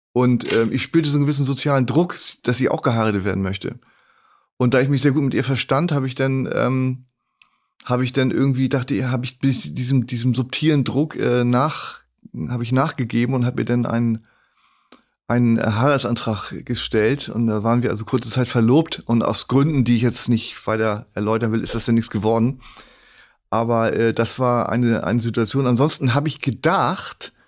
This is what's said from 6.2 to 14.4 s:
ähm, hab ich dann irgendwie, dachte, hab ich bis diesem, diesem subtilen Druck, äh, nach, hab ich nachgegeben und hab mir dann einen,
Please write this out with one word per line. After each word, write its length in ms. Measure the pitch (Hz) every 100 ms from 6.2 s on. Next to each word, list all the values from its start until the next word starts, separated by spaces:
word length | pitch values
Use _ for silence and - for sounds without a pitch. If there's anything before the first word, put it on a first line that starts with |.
| 135 135 127
ähm, 540 | 107 117 131 131 127 - _ _ _ _ _ _ _
hab 160 | - 123
ich 120 | 127
dann 180 | 131 131
irgendwie, 380 | - 139 131 131
dachte, 420 | 131 127 143 127
hab 140 | 123
ich 160 | 123 -
bis 340 | 135 117 147
diesem, 320 | - 127 135 113
diesem 280 | 120 123 120
subtilen 480 | 123 - 156 147
Druck, 320 | 127 135 156 -
äh, 260 | 117 123
nach, 600 | 120 123 151 - - - _ _ - 120 -
hab 120 | 120
ich 100 | 117
nachgegeben 640 | 131 156 - 117 117 123
und 100 | 131
hab 120 | 120 123
mir 80 |
dann 220 | 113 123 117
einen, 380 | 117 120 110 _ _